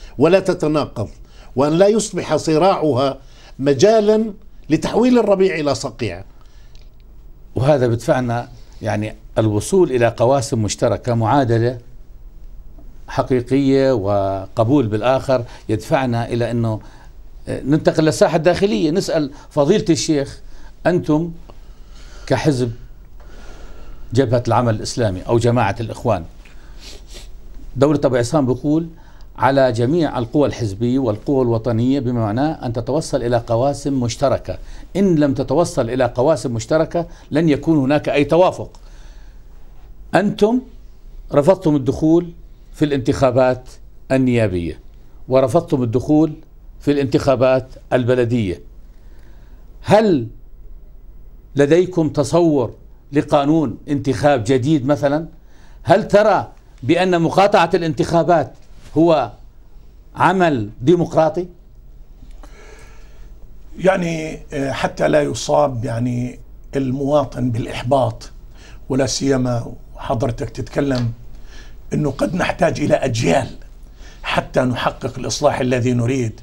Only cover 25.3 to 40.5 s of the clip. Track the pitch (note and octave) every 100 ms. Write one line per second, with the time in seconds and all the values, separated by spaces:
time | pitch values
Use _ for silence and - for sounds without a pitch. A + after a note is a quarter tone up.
25.3 | A#2+ A#2 A#2+ G2+ G2+ F2 - B2 F#2+ E2
26.3 | - - - - - - - - - -
27.3 | - - - - B2 C#3 C#3+ C#3+ B2 A#2
28.3 | D#3+ B2+ B2 D3+ D#3 E3 - - - -
29.3 | - A#2+ C#3 C3 A2+ A#2+ E3+ D3 B2+ A2+
30.3 | D3+ C3 - A2+ G2 A#2+ C3 B2 G#2 -
31.3 | C3+ B2 A2+ B2 A2+ B2 C#3 B2 A#2+ A2
32.3 | A2+ D3+ D#3+ B2 A#2+ A#2 C#3+ D#3 C#3 A#2+
33.3 | A#2+ A2+ A#2 C#3 C#3 D3+ C#3 A#2+ - C3+
34.3 | G#2+ - F2+ - - - F3 G3 D#3+ D3
35.3 | B2+ B2+ C#3 E3+ - A2+ B2+ A#2+ - C3+
36.3 | D#3+ C#3 A#2 - D#3+ D#3+ E3+ E3+ - -
37.3 | C#3+ E3 C#3 - D#3 C3 D3 C#3+ C#3+ C#3+
38.3 | D#3+ F3+ - G#2+ - - - - - -
39.3 | - - - - - - - - E3 G3+
40.3 | - G#3